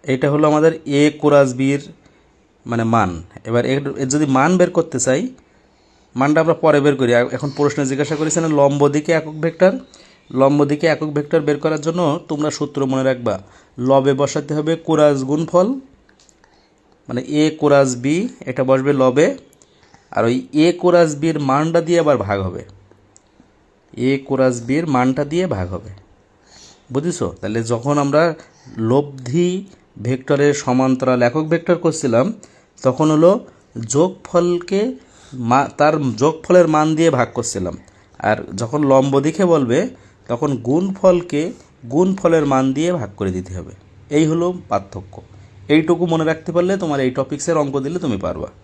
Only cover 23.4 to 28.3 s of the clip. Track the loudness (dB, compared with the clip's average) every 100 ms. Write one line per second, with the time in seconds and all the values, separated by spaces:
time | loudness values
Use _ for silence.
23.4 | _ _ _ _ _ -4 -2 -2 -2 0
24.4 | 0 0 -4 -2 0 0 0 0 -4 -2
25.4 | -4 -4 -6 -8 -12 -20 _ _ _ _
26.4 | _ _ -20 _ _ -4 -4 -4 -8 -6
27.4 | -6 -6 -4 -4 -2 -2 0 2 0